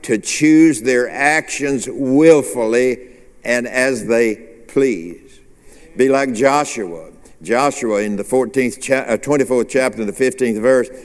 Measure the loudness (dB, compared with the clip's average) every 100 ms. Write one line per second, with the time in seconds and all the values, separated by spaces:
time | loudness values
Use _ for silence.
0 | -2 -4 -4 0 4 6 6 4 0 0
1 | 0 -2 0 0 -2 -6 -4 -4 -6 -6
2 | 0 6 8 6 4 -4 0 2 0 -2
3 | -10 -20 -20 -14 -2 -2 -2 -2 0 -2
4 | 0 2 2 -2 -10 -20 -6 0 0 -2
5 | -8 -16 -20 -20 -20 -20 -20 -20 -20 0
6 | 2 2 0 0 2 2 -2 -8 -10 -12
7 | -16 -20 -20 -18 -4 0 0 -2 -4 -2
8 | -2 -6 -2 -2 -2 -2 -4 -6 -4 -4
9 | -2 -6 -2 -2 0 -2 0 -2 -2 -4
10 | -8 -2 -2 0 -2 0 2 2 0 -8